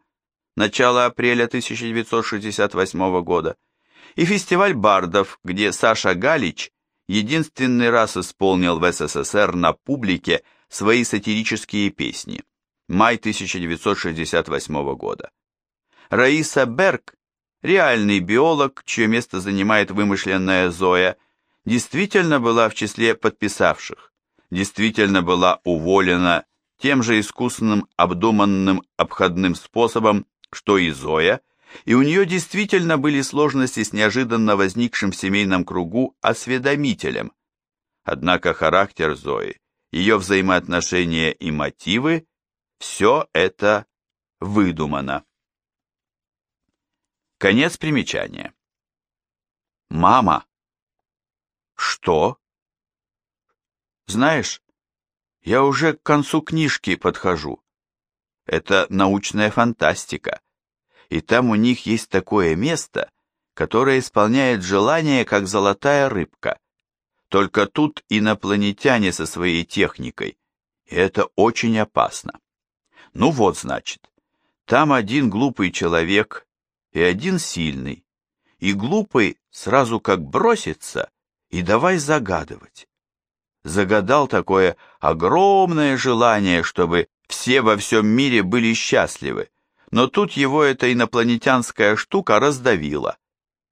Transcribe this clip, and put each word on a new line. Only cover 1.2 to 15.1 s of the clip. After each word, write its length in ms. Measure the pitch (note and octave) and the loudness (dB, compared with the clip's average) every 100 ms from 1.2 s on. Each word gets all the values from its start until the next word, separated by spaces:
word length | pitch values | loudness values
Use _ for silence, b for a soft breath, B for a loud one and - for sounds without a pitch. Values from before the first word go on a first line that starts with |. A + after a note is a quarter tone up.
| B2 A#2+ A#2 | 0 0 0
тысяча 380 | B2+ - A2+ A#2 | -4 -6 -8 -6
девятьсот 380 | A2+ A2 A#2 | -6 -4 -4
шестьдесят 520 | G#2+ G#2+ G#2+ G2+ G2+ F2 | -4 -6 -6 -2 -2 0
восьмого 460 | F#2+ E2+ F#2 F2+ | -2 -2 0 0
года, 340 | F2 F2 D#2+ - _ b b b b - | 0 -2 -2 -8 _ b b b b -2
и 100 | E3+ | 0
фестиваль 480 | G3+ - F3+ G3+ | 0 0 0 0
бардов, 640 | C#3+ G#2 G2 F2 G2+ F#2+ - | 2 2 2 2 0 -2 -6
где 280 | F#2 F#2 G#2 | -8 -2 -2
Саша 420 | - A#2 A2 G2+ | 2 0 2 0
Галич 580 | F2+ B2 D#3+ F#2 - - _ _ _ - | 0 0 0 -2 -6 -14 _ _ _ -6
единственный 800 | G2+ G#2+ D#3+ D3+ - C3 A#2+ A#2+ | -4 -2 -4 -4 -4 0 2 2
раз 280 | A#2 A2 F#2 | 2 0 -2
исполнил 640 | F2+ - F#2+ F#2 F2+ E2 | -8 -2 2 2 2 2
в 60 | E2+ | 0
С 160 | - | 0
С 140 | D2+ D2 | -4 -4
С 200 | C2+ G#2 | -2 0
Р 200 | G2 F2+ | 0 0
на 180 | E2 | -2
публике 720 | - - C#3 G#2+ E2+ - E2 b b b | -2 -6 -6 -2 -2 -2 -4 b b b
свои 340 | - G2+ A#2+ | -4 0 2
сатирические 840 | A#2 G#2+ G#2 G#2+ A2 A2 - G#2 G2+ | 0 -4 -2 -4 -4 -6 -6 -4 -4
песни, 540 | - C2+ - - G1+ - _ _ _ - | -4 -8 -8 -12 -14 -16 _ _ _ -4
май 300 | F#2 A2+ A#2 | 0 2 0
тысяча 420 | A2 G#2 F#2+ F#2+ | -4 -6 -6 -6
девятьсот 380 | E2+ E2 G#2+ G2 | -6 -4 -2 -2
шестьдесят 500 | F2+ D#2+ D#2+ E2+ D#2+ | -4 -6 -2 -2 -2
восьмого 460 | C#2+ - D2+ C#2 C2 | -6 -6 -6 -6 -6
года. 360 | G1+ | -8